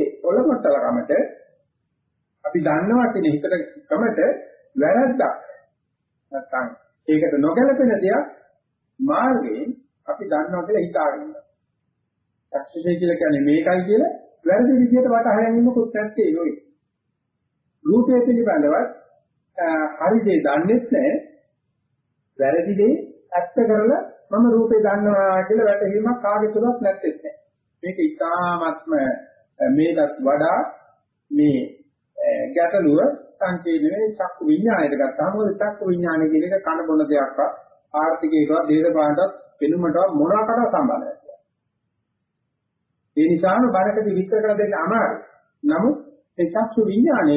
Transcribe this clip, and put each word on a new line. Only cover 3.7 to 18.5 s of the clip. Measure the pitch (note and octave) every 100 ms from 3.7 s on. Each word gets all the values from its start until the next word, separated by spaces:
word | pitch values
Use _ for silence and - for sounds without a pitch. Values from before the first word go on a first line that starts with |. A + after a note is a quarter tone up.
| -
කමට | - - A3 - C4 - - - _ C3
වැරද්දක් | D3+ A3 C4 - - - - - _ _ _ _ _ _ _
නැත්නම් | C#3 - C3 A#2+ - _ _ -
ඒකට | D3+ E3 C#3+
නොගැලපෙන | D3+ G#3+ C#4 C4+ B3
දෙයක් | G3 F#3 A#3+ D4+ - _ _ _ _ _ -
මාර්ගයෙන් | C4+ - B3+ A#3+ A2+ A3+ C4+ - - _ -
අපි | -
දන්නවා | G3 D3+ E3 F3+
කියලා | F3 G#3
හිතාගෙන | F3 - D3+ -
ඉන්නවා. | D4+ - - _ _ _ _ _ _ _ _ _ _
චක්ෂුෂය | C#3 - E3+ F3
කියලා | E3+ F3 E3+
කියන්නේ | E3 C#3+
මේකයි | C#3+ D#3 F#3 F#3
කියලා | F#3 G#3+ E4+ - - _
වැරදි | E3 G#3 B3
විදිහට | C4 A#3+ B3 B3+
වටහා | A3+ A3+ G#3
ගැනීමකුත් | A3+ A#3 A#3+ A#3+ -
නැත්තේ | G#3 G#3+ - E3+
නෝයි. | D#3+ D#3+ - - _ _ _ _ _ _ _ _ _ _ _
රූපය | - A3+ B3 B3
පිළිබඳව, | A#3+ A#3 G3+